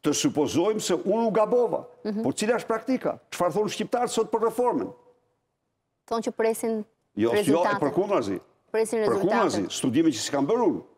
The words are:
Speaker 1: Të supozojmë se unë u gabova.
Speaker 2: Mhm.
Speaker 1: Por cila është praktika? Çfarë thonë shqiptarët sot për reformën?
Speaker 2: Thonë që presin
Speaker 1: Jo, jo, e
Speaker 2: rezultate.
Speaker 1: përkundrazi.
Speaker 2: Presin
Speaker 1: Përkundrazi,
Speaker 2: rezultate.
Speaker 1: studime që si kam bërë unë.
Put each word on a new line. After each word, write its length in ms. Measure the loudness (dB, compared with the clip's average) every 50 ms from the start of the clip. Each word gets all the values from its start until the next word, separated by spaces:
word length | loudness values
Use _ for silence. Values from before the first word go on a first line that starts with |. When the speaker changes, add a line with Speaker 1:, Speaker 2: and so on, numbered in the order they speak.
| 0
Speaker 1:
Të 80 | 0 0
supozojmë 640 | 2 0 0 2 2 0 2 2 2 2 2 0 -2
se 140 | -2 -2 -2
unë 300 | -2 0 0 0 2 0
u 40 | 2 2
gabova. 500 | 2 2 2 2 2 2 2 -2 -4 -6 -10 -20 _ -8
Speaker 2:
Mhm. 180 | -6 -6 -2
Speaker 1:
Por 120 | -4 -4 -2
cila 220 | -2 0 0 0
është 140 | -2 -2 -4
praktika? 460 | -4 -4 -2 -2 -4 -2 -2 -4 -6 -6 _ _
Çfarë 260 | -4 -2 -2 0 0
thonë 160 | 0 -2 -2 -2
shqiptarët 380 | -6 -4 -2 0 -2 0 0
sot 180 | 0 -2 0 0
për 140 | 0 0 0 0
reformën? 420 | 0 2 0 0 0 0 -4 -6 -10 -16 _ -20 _ _ _ _ _ _ _ _ _ _ _ _ _ _ _ _ _ _ _ -4
Speaker 2:
Thonë 200 | -4 -2 -2 -4
që 40 |
presin 520 | -2 0 0 0 0 0 -2 -2 -2 -4 -6 _ _ _ _ _ _
Speaker 1:
Jo, 140 | 0 0 2
jo, 20 |
e 40 | 2 2
Speaker 2:
rezultate. 400 | 4 4 2 4 4 2 2 2
Speaker 1:
përkundrazi. 580 | 0 0 0 0 0 2 0 0 0 0 -4 -6 -8 _ _ _ _ _ -2
Speaker 2:
Presin 240 | -2 0 0 0 0 2
Speaker 1:
Përkundrazi, 560 | 2 2 2 2 2 2 2 2 2 0 -2
Speaker 2:
rezultate. 120 | -4 -4 -4
Speaker 1:
studime 360 | -2 -2 0 2 4 2 2
që 100 | 0 0
si 100 | -6 -4
kam 160 | -2 -2 0
bërë 180 | 0 2 2 2
unë. 160 | 2 0 -2 -8 -12 _